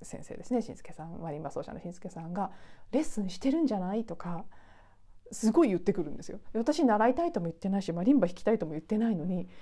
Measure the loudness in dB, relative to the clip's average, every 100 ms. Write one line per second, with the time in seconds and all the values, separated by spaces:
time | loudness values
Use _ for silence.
0 | -12 -12 -12 -12 -4 -2 -2 -10 -12 -12
1 | -12 -10 -8 -8 -8 -8 -8 -10 -12 -12
2 | -12 -12 -8 -6 -6 -8 -16 -16 -4 -2
3 | 0 -2 -4 -2 0 2 2 0 -2 -4
4 | -4 -6 -6 -6 -8 -14 -20 -20 -20 -20
5 | -20 -20 -14 0 4 6 6 4 2 0
6 | -2 -4 -8 -10 -6 -2 2 4 6 6
7 | 6 4 2 0 -4 -4 -2 0 0 0
8 | 6 6 6 2 2 2 0 -6 -2 0
9 | 2 0 0 -2 -4 -10